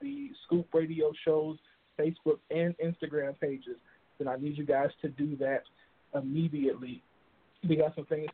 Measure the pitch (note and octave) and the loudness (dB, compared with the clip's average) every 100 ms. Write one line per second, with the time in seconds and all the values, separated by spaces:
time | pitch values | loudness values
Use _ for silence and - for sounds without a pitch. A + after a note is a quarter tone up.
0 | C#4 C#4+ C#4 - - F3 E3+ D#3+ D#3+ D#3+ | -8 -8 -10 -12 0 0 4 2 2 2
1 | D3+ D3+ E3 D#3 D#3 D#3 _ _ _ - | 0 0 2 2 2 -6 _ _ _ -2
2 | D#3 E3 D#3 D3+ - D#3+ E3+ E3+ E3 E3+ | -2 0 2 0 0 0 0 0 -2 -2
3 | D#3 D3 C#3 C#3+ D3 C3+ B2 A#2+ _ _ | -4 -2 -2 -2 -4 -4 -8 -14 _ _
4 | _ - C3+ C3 D3 D3 D3 C#3 C#3 - | _ -6 -4 -2 -4 -4 2 4 2 -2
5 | D3+ C3+ D3 C#3 C3+ C3 - _ _ _ | -8 -2 -4 0 0 -2 -4 _ _ _
6 | _ C#3+ C3+ D3+ E3 D3 C3+ A#2+ B2+ A#2+ | _ -4 -2 0 2 2 0 0 -6 -12
7 | _ _ _ _ _ _ F3 D#3 D#3 D#3+ | _ _ _ _ _ _ 2 4 2 0
8 | C#3 D#3 D3+ | -4 -4 -4